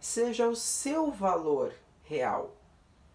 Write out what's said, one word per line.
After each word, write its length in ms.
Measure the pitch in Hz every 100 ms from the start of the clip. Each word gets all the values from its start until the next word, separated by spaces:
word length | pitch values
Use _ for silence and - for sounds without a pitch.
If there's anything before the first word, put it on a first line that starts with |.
seja 480 | - - 240 233 233
o 80 | 233
seu 560 | - - 269 311 311
valor 600 | 208 196 170 156 143 123 - - _
real. 520 | - - 127 - - - - _ _ _ -